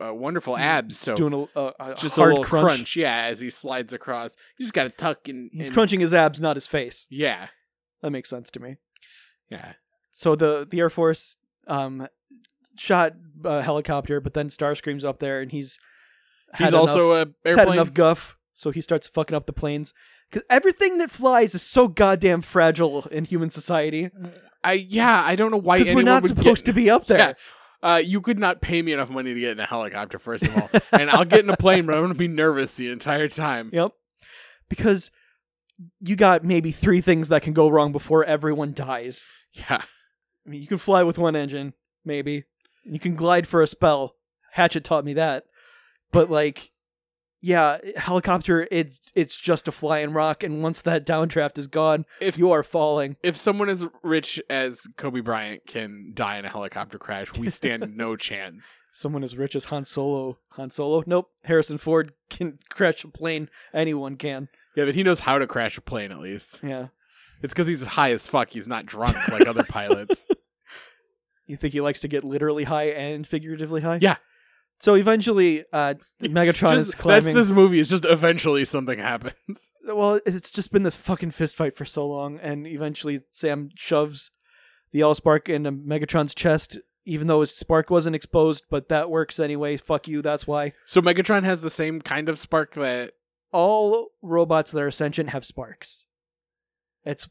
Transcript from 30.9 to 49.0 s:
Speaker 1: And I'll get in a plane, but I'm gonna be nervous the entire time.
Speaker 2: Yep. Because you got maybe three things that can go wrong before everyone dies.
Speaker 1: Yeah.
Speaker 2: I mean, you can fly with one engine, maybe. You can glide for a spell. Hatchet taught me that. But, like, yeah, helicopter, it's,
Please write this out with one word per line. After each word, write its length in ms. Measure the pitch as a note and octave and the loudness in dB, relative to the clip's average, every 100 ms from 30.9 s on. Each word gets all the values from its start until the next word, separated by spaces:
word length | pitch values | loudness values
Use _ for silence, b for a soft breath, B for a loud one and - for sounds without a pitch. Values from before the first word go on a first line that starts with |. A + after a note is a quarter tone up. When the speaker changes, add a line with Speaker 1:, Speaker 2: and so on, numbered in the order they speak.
Speaker 1:
And 160 | G3 D3 | 2 6
I'll 140 | D3 | 4
get 160 | E3+ G#3+ | 6 6
in 100 | G3+ | 4
a 60 | F#3 | 2
plane, 300 | F#3+ F#3+ D#3+ | 4 4 4
but 80 | |
I'm 80 | D#3 | 0
gonna 120 | F3+ | 0
be 140 | D#3+ F3 | -2 -2
nervous 480 | D#3 D#3+ C#3 C3+ - | 2 2 2 -4 -6
the 140 | B2 | -8
entire 340 | B2 D#3 D3 D3+ | -6 -4 -2 -2
time. 420 | - D3+ A#2+ A2+ | -2 -4 -4 -4
Speaker 2:
Yep. 200 | E3 G3 _ _ _ B B B B - | -2 -2 _ _ _ B B B B -12
Because 420 | - A3 F#3+ - _ _ _ _ _ _ _ E3+ _ | -2 2 2 -2 _ _ _ _ _ _ _ -20 _
you 140 | F#3 | -4
got 300 | G3 G3 E3+ | 4 6 4
maybe 280 | E3+ F3 D#3+ | 2 0 0
three 280 | - F3+ F3+ | 0 2 4
things 280 | F#3 D#3+ D#3 | 4 2 2
that 120 | D#3 | 0
can 120 | D#3+ | 2
go 140 | D#3+ D#3 | 4 6
wrong 220 | D3+ D3 | 6 2
before 320 | C#3+ - D#3+ | -2 0 2
everyone 480 | D#3 D3+ D3+ D3 D3 | 2 0 -2 -2 -4
dies. 520 | C#3+ C3 B2 B2+ - - b b | -8 -8 -8 -8 -14 -16 b b
Speaker 1:
Yeah. 300 | - - B2+ B B B _ _ _ - | -18 -4 -4 B B B _ _ _ -18
Speaker 2:
I 40 | |
mean, 100 | D3 | -16
you 60 | D3 | -6
can 100 | F#3+ | -4
fly 240 | - F#3 | 4 4
with 160 | F3 E3+ | 4 2
one 160 | E3+ D3+ | -2 -2
engine, 360 | C#3+ C#3+ C#3 - _ _ | -6 -8 -12 -16 _ _
maybe. 400 | D#3 C#3+ C#3+ D3 - _ _ _ | -8 -6 -6 -8 -10 _ _ _
You 140 | G#3+ D3+ | -14 -6
can 160 | F3+ D#3+ | -6 -2
glide 320 | E3+ F3 D#3+ | 2 2 2
for 140 | E3+ | 2
a 40 | D#3 | 2
spell. 500 | - E3+ C#3+ C3+ _ _ _ _ | 4 2 2 -4 _ _ _ _
Hatchet 320 | - E3+ D#3+ | 0 0 0
taught 200 | - D#3 | -2 -2
me 100 | C#3+ | -2
that. 300 | D3 D#3+ C3+ _ b b b b b - | -2 -2 -2 _ b b b b b 0
But, 180 | F3 E3 | 2 4
like, 400 | D3+ D3+ - - _ _ _ _ _ _ _ | 2 0 -4 -20 _ _ _ _ _ _ _
yeah, 380 | F3 F3 D3+ D#3 G3 G#3 | 2 4 4 2 -8 -8
helicopter, 720 | F3+ F3+ F#3+ F3+ F#3+ E3 E3+ | -2 0 2 0 2 0 2
it's, 300 | E3+ D#3 _ | -2 -2 _